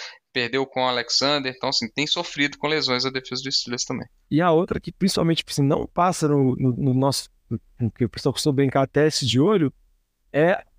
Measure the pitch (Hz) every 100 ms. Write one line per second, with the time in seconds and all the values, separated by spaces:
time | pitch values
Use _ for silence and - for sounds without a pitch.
0 | - - _ 131 120 131 135 131 127 123
1 | 117 - 135 147 131 127 127 135 117 -
2 | 151 175 175 143 143 147 151 156 131 123
3 | 131 131 127 127 131 - - 120 - 123
4 | 113 _ _ 147 180 160 196 - - -
5 | 190 - 165 160 - - 139 160 - -
6 | 180 165 151 143 131 127 131 123 135 127
7 | 135 - - _ - 117 - - 113 -
8 | 117 - 143 - 151 135 139 135 135 139
9 | 151 - 123 117 170 208 139 - _ _
10 | _ _ _ 143 170 - -